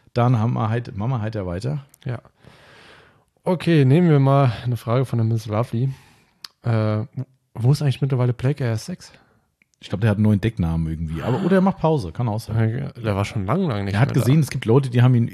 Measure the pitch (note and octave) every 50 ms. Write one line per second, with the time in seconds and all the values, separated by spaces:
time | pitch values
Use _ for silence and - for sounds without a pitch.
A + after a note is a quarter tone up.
0 | _ _ - A#2+ A#2+ B2 B2+ A2 G#2+ A#2+ B2+ A#2+ A#2 G#2+ A#2 A#2+ A#2+ A#2 - G2
1 | G#2 B2+ C3+ A#2 G#2 A2 A2 G#2+ F#2+ F2+ F2 F#2 A2 C3+ D3+ C#3+ C#3 _ _ _
2 | - C3 A#2+ - _ - _ _ _ - - - - - - - - - - -
3 | _ _ _ _ _ _ _ _ - F3+ F#3 D#3 - E3 E3+ D3+ C#3 B2+ C3+ E3+
4 | F3+ E3+ D3+ C#3 C3+ C3+ C#3 C#3 C#3 B2+ G#2+ - - B2 A#2+ A2+ - A2+ A2+ C3
5 | C3 - - A#2 A2+ A2+ A2+ A2 - G#2+ G#2 G#2+ B2 - - A2+ C3 C3+ C3 -
6 | - _ _ _ _ _ _ _ _ - _ _ - A#2+ A2+ A2 A2 G#2+ G#2+ G#2+
7 | A2 - - B2+ C3 _ _ _ _ _ - A#2+ A2+ B2+ D3 - D3+ C#3 B2 -
8 | C#3+ C3+ C#3 A#2+ B2 B2 A#2+ - B2+ B2+ D3+ - C#3 A#2 A2+ A2 - - F#3 -
9 | - - - - _ _ _ _ _ _ _ _ _ _ _ _ - - - F#2
10 | A2 A2 G2+ G2+ G#2+ G#2+ G#2+ G2+ - A#2 - - F2 E2 E2 E2 D#2+ D#2+ D#2+ D#2
11 | E2 D#2 D#2+ D#2+ - G#2+ B2 F3 - F3 G3 F#3+ F#3 G3 - - - D#3+ D#3+ C#3+
12 | G2 E2 - - B2 A#2 G#2 A2+ - - G#2+ A2+ A2 A2 A2+ C3+ C#3 - - A#2+
13 | A2+ A2 G2+ F#2+ G2+ - - A2 F#2 F#2+ C3+ F#3 G3 D#3 A2 G2+ G2 G2+ F#2+ G2+
14 | G#2 A2 A2+ B2 G#2+ A#2 C#3 D#3+ C#3 - - C3 - G2+ A2+ C#3+ C#3 B2+ A#2+ B2
15 | A#2+ B2+ B2+ A#2 A#2 -